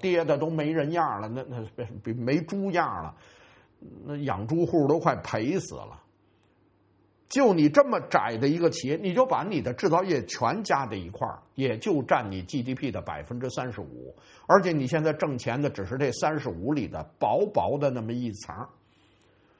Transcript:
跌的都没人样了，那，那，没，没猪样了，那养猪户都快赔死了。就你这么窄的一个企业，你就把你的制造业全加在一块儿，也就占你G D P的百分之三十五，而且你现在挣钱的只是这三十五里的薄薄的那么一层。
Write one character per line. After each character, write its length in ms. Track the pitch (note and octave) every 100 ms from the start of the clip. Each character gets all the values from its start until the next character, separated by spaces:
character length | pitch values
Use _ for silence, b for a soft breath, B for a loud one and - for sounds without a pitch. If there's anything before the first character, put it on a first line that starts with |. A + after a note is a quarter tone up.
跌 240 | F#3+ E3+ D#3
的 140 | C#3
都 100 | D#3
没 220 | D#3+ D3
人 200 | D#3+ C#3+
样 300 | E3+ D3 G#2
了， 80 | A2
那， 140 | B2+
那， 420 | B2+ B2 A2 - A#2+ G#2+
没， 100 | A2+
没 280 | A#2+ A#2+ D#3
猪 300 | D#3+ G3+ G3
样 160 | F3 C#3+ F2+
了， 120 | D#2 - B B B B B _ - - C#3+
那 100 | C#3+
养 300 | C#3 F#2+ A2+
猪 180 | E3 E3+
户 220 | E3+ C#3
都 100 | D#3+
快 160 | D#3+ A2+
赔 420 | - A2 B2 F#3
死 160 | - B1+
了。 240 | - - _ _ _ _ _ _ _ _ _ _ _ _ -
就 240 | C#4 B3
你 160 | E3+ D3
这 160 | C#4
么 160 | C#4 F#3+
窄 380 | - D3 G2+ A2+
的 100 | C#3
一 120 | E3+
个 100 | E3
企 180 | - B2+
业， 80 | E3
你 160 | G3
就 140 | G3 B3+
把 180 | C3
你 160 | F#3 D#3+
的 140 | B2
制 160 | A#2+ F#3
造 140 | E3
业 200 | F#3+ C#3 -
全 380 | - A#2 G#3+
加 220 | G3 C#3+ A#2+
在 100 | G2+
一 140 | F2
块 180 | - A2+
儿， 140 | - - -
也 200 | C3 A2+
就 240 | G#3+ D3+
占 280 | B2 D3+ G#2
你 120 | F#2+
G 180 | F2+ C#3
D 140 | B2+ C3
P 160 | C3+
的 100 | G2
百 220 | E2+ D2
分 160 | D2+ B2
之 100 | B2+
三 240 | C#3 B2+
十 80 | G#2
五， 340 | C#2 B1 - - B B B
而 140 | F#3+
且 100 | F3+
你 140 | D3+ B2+
现 180 | D#3+
在 80 | D#3
挣 240 | D3+ D#3+ B2+
钱 240 | B2+ B2+
的 80 | C#3+
只 160 | -
是 140 | A2 C3
这 140 | C#3
三 280 | - D#3 D#3
十 80 | B2+
五 240 | E2 A2+
里 160 | D3 E2+
的 160 | D#2+ - -
薄 260 | A#2 C3 G3+
薄 280 | - F2 C#3+
的 100 | C#3+
那 120 | B2
么 120 | A2
一 180 | B2 A#2+
层。 220 | G2 - F2 - - b b b b b b b